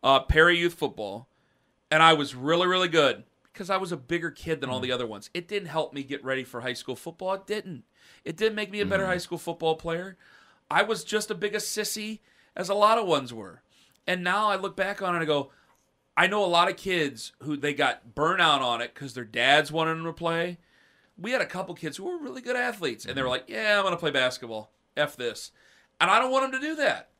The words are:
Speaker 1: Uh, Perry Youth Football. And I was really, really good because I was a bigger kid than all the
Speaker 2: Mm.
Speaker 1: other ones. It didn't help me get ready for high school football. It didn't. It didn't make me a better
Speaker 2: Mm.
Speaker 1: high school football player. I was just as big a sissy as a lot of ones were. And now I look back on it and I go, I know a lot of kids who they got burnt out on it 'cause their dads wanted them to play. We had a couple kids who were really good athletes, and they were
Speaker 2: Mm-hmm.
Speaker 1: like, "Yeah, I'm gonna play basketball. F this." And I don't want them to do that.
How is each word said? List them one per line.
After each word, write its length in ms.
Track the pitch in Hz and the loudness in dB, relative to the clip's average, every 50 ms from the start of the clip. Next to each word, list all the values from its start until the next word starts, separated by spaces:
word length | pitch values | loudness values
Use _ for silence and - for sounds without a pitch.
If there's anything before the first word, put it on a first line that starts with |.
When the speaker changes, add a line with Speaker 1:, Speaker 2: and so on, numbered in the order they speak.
| - | 6
Speaker 1:
Uh, 160 | 131 135 139 | 6 4 4
Perry 360 | - - - 156 160 170 175 170 | 4 2 4 6 6 6 6 4
Youth 180 | 170 170 170 | 2 0 0
Football. 520 | - - 131 - - 107 101 95 107 123 _ _ _ _ _ _ _ _ _ _ _ _ _ | 0 -6 -6 -6 -6 -10 -10 -10 -12 -14 _ _ _ _ _ _ _ _ _ _ _ _ _
And 140 | 151 156 160 | 4 6 8
I 100 | 160 165 | 8 8
was 220 | 151 147 139 123 | 6 2 -4 -6
really, 320 | 127 127 143 165 175 180 180 | -8 -2 0 2 2 4 2
really 200 | 180 185 185 180 | 2 2 2 2
good 340 | 160 165 147 131 117 104 - _ _ _ _ _ | 4 4 4 4 2 0 -8 _ _ _ _ _
because 200 | _ - 196 170 | _ -16 -6 -4
I 60 | 196 185 | -2 -2
was 140 | 190 180 | -2 -4
a 60 | 170 147 | -6 -8
bigger 320 | 123 120 165 170 165 170 | -6 _ -4 -4 -4 -6
kid 320 | 139 - - 170 160 147 | -8 -8 -6 -6 -4 -4
than 80 | 135 127 | -4 -4
all 100 | 127 127 | -4 -4
the 100 | 123 127 | -2 -2
Speaker 2:
Mm. 40 | 127 | -2
Speaker 1:
other 120 | 123 123 113 | -2 -2 -6
ones. 220 | 107 101 101 - _ | -8 -10 -14 -10 _
It 140 | 175 170 _ | -10 -10 _
didn't 220 | 208 202 202 165 | -8 -8 -8 -4
help 240 | 143 160 151 127 - | -4 -4 -4 -4 -6
me 100 | 143 139 | -10 -10
get 200 | 135 143 - - | -8 -10 -10 -4
ready 200 | 131 135 131 127 | -4 -4 -4 -4
for 180 | 120 - 123 | -8 -10 -8
high 120 | 113 127 127 | -6 -6 -8
school 220 | 120 - - 127 | -8 -8 -10 -10
football. 380 | 117 - 170 165 _ 185 185 190 | -10 -10 -14 -14 _ -6 -4 -4
It 140 | 190 190 - | -6 -4 -6
didn't. 380 | 208 214 - 190 175 127 - _ _ _ _ - - _ _ | -8 -8 -6 -10 -14 -14 -16 _ _ _ _ -20 -20 _ _
It 120 | - 165 160 | -12 -6 0
didn't 180 | 214 220 214 | 0 0 0
make 160 | 214 214 202 | 0 -6 -6
me 100 | 190 208 | -4 -4
a 40 | 202 190 | -2 0
better 160 | 196 190 196 | 0 0 0
Speaker 2:
Mm. 40 | 185 | 0
Speaker 1:
high 100 | 180 180 | -2 -2
school 180 | 175 - 180 160 | -4 -6 -10 -8
football 380 | - - 170 170 165 160 160 | -6 -8 -8 -2 0 0 0
player. 420 | 160 160 170 165 170 180 190 185 _ _ - - - _ _ _ _ _ _ | 0 -2 -6 -6 -6 -6 -10 -14 _ _ -20 -20 -20 _ _ _ _ _ _
I 120 | 143 165 | 2 2
was 220 | 214 208 226 185 - | 2 2 0 -4 -4
just 260 | - - 214 208 - | -2 -2 -2 -2 -2
as 80 | 214 175 | -6 -4
big 160 | 190 208 202 | -4 -4 -4
a 60 | 214 | -4
sissy 600 | 208 - - 214 214 208 - 214 214 214 220 208 _ _ _ _ _ _ _ | -6 -4 -6 -6 -4 -4 -6 -6 -8 -8 -10 -12 _ _ _ _ _ _ _
as 140 | - 185 180 | -10 -4 -2
a 40 | 202 | 2
lot 240 | 202 202 208 220 233 | 4 6 6 6 4
of 80 | 220 | 4
ones 260 | 185 160 143 131 120 120 | 2 2 0 0 -4 -12
were. 280 | 113 104 92 82 - _ _ _ _ _ _ _ _ _ - | -14 -14 -14 -16 -20 _ _ _ _ _ _ _ _ _ -4
And 160 | 180 180 180 | -4 -2 0
now 260 | 180 185 202 214 214 | 0 0 2 2 2
I 60 | 202 | 2
look 200 | 190 190 196 185 | 0 -2 -6 -2
back 260 | - 190 190 202 196 | -2 -2 -2 -2 -4
on 120 | 196 185 175 | -2 -2 0
it 40 | 170 | 0
and 60 | 160 | 2
I 20 | 151 | 2
go, 240 | 151 143 135 - _ _ _ _ _ _ _ _ _ _ _ _ _ - | 2 0 0 -4 _ _ _ _ _ _ _ _ _ _ _ _ _ 4
I 80 | 175 185 | 4 4
know 160 | 196 214 202 | 4 2 2
a 40 | 185 | 4
lot 220 | 170 170 175 190 | 4 4 4 4
of 60 | 190 | 2
kids 580 | - - 190 185 175 156 143 123 110 - - _ _ 120 | -4 -4 -2 0 2 0 0 -2 -6 -14 -16 _ _ -8
who 120 | 143 151 | -6 -6
they 180 | 139 135 147 147 | -2 -2 -4 0
got 400 | 143 143 131 113 - _ 117 110 | 2 0 0 0 -2 _ -16 -4
burnt 260 | - 147 160 180 185 | -2 0 0 2 4
out 200 | 175 160 147 139 131 | 4 4 4 4 2
on 180 | 123 120 117 | 0 0 -2
it 140 | 120 120 _ | -4 -8 _
'cause 180 | - 139 135 117 | -12 -14 -12 -10
their 100 | 127 120 | -10 -12
dads 460 | 107 110 120 120 131 143 151 151 143 | -6 -2 0 4 6 6 6 4 2
wanted 240 | 147 160 160 160 160 160 | -2 -2 0 0 -2 -4
them 80 | 165 | -6
to 80 | 165 160 | -8 -8
play. 440 | - 170 165 165 165 170 180 180 170 _ _ _ _ _ _ _ _ _ _ _ - | -4 -4 -2 -2 -2 -2 -4 -6 -10 _ _ _ _ _ _ _ _ _ _ _ -12
We 140 | 170 214 | -8 -4
had 100 | 254 254 | -2 -2
a 40 | 196 | -2
couple 300 | - - 185 175 - 175 | -2 -4 -8 -8 -8 -10
kids 220 | - - 156 139 - | -8 -8 -10 -10 -8
who 80 | 196 | -8
were 120 | 349 359 349 | -8 -8 -8
really 240 | 294 262 254 262 | -8 -10 -12 -12
good 140 | 233 233 247 | -6 -4 -4
athletes, 500 | 247 247 247 226 202 180 143 117 107 - | -2 -2 -4 -2 0 0 -2 -2 -4 -8
and 100 | - 135 | -8 -2
they 60 | 139 | -2
were 60 | 135 127 | 0 0
Speaker 2:
Mm-hmm. 40 | |
Speaker 1:
like, 180 | 127 131 - - | 0 -2 -4 -6
"Yeah, 280 | - 220 220 214 208 202 | -6 -2 0 2 4 4
I'm 60 | 196 | 4
gonna 120 | 190 175 170 | 2 0 0
play 140 | - 156 | -2 0
basketball. 600 | 139 135 131 127 123 - - 120 113 110 107 _ _ _ _ _ _ - | 2 4 2 2 0 -2 -10 -10 -10 -10 -10 _ _ _ _ _ _ -2
F 180 | 147 143 - | -2 -2 -2
this." 360 | - 123 117 110 - - - _ _ _ _ _ _ _ _ _ _ | -4 -4 -4 -4 -6 -12 -16 _ _ _ _ _ _ _ _ _ _
And 80 | - - | 2 4
I 80 | 196 220 | 4 4
don't 120 | 254 262 | 4 4
want 200 | 254 269 262 269 | 2 2 0 0
them 80 | 262 262 | -2 -4
to 60 | 277 302 | -4 -6
do 80 | 320 | -4
that. 340 | 311 285 220 131 - - _ _ _ | 0 0 0 0 0 -6 _ _ _